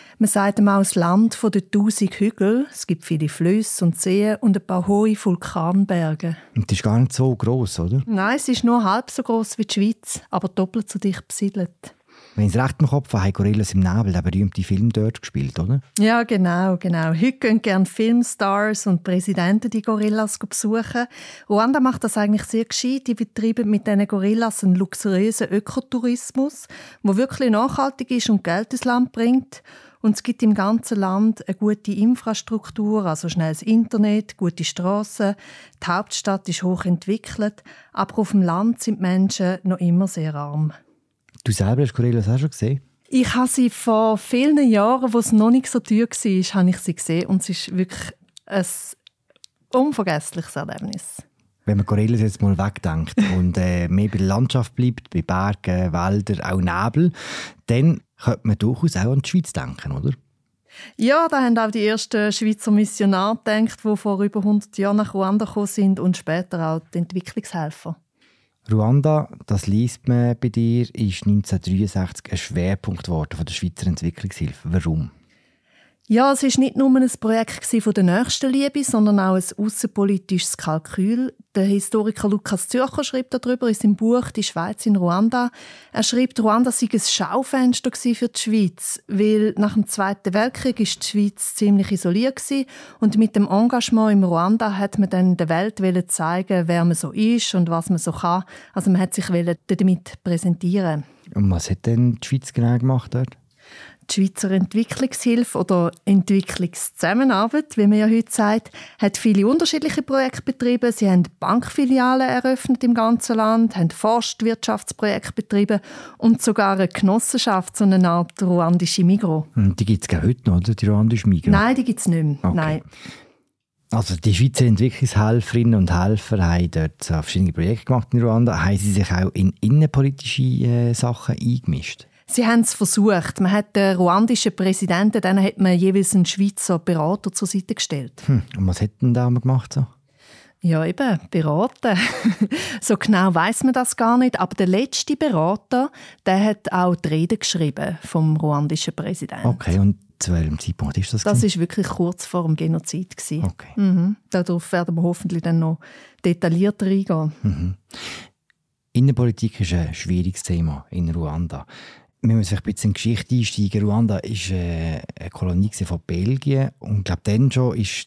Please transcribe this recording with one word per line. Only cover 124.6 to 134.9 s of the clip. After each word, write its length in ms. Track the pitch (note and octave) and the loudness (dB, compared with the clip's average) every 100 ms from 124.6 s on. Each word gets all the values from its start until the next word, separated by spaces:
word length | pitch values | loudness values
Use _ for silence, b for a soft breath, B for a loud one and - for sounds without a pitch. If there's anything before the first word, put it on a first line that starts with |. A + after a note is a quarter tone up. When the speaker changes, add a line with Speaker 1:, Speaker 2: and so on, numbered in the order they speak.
| B2 | 4
Speaker 2:
Entwicklungshelferinnen 1080 | G#2 B2 - B2+ A2 G#2+ A#2 G#2+ A#2+ A#2 A2+ | 4 2 0 0 2 4 2 2 2 4 4
und 180 | F2 | 4
Helfer 480 | F2 F#2 G#2+ - G#2+ | 2 2 0 0 0
haben 300 | F2 F2 F2 | 2 2 0
dort 320 | D#2+ D#2+ - | 0 -2 -4
verschiedene 480 | - D#2+ D2+ - F#2 | -4 -4 -2 0 0
Projekte 320 | D#2+ E2+ A2 - | 0 -2 -2 0
gemacht 200 | B2+ - | -2 0
in 100 | B2 | 0
Ruanda. 400 | A#2 A2 A#2+ F2+ | 2 4 2 2
Haben 140 | E2+ G2 | 0 0
sie 160 | G2+ | 0
sich 180 | G2 G2 | 0 0
auch 200 | F2+ F#2 | 0 0
in 200 | - F#2+ - | 2 0 2
innenpolitische, 840 | G#2+ C#3+ D#3 - C#3 C3+ - - | 2 4 4 2 0 0 -6 -2
äh, 500 | C3 B2+ B2 A#2+ A#2+ | 0 0 0 2 0
Sachen 420 | A#2 A#2+ A#2+ - B2 | 0 -2 -4 -4 -4
eingemischt? 720 | A2+ B2 - D2 - - - b b | -2 -2 -2 -4 -6 -14 -20 b b
Speaker 1:
Sie 160 | - A3+ | -2 2
haben 140 | A#3 | 4
es 140 | A3 | 2
versucht. 640 | - G#3 - G#3 F#3+ D3+ - | 0 0 2 4 2 0 -2
Man 140 | F#3+ | 2
hat 240 | G#3 G#3 - | 2 0 0
den 180 | G3 F3+ | 2 4
ruandischen 580 | F3+ F#3 A3+ B3 G#3+ | 4 4 4 2 0
Präsidenten, 680 | - F#3+ F#3+ F#3 | 0 0 0 0